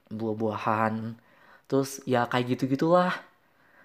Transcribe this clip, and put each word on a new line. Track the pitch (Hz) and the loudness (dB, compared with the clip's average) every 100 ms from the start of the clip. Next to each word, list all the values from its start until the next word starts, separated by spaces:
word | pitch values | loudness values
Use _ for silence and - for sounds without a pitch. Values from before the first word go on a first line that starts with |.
| - | -14
buah-buahan. | 110 113 107 110 107 117 110 110 110 113 120 _ _ - - - | -6 -4 -2 -2 -2 -2 0 0 -2 -6 -12 _ _ -20 -20 -2
Terus | 135 135 - | 0 0 -6
ya | - 120 120 | -2 0 2
kayak | 123 123 | 0 0
gitu-gitulah. | 123 131 139 165 180 180 - - _ _ _ _ - | -2 0 0 4 4 4 -2 -12 _ _ _ _ -20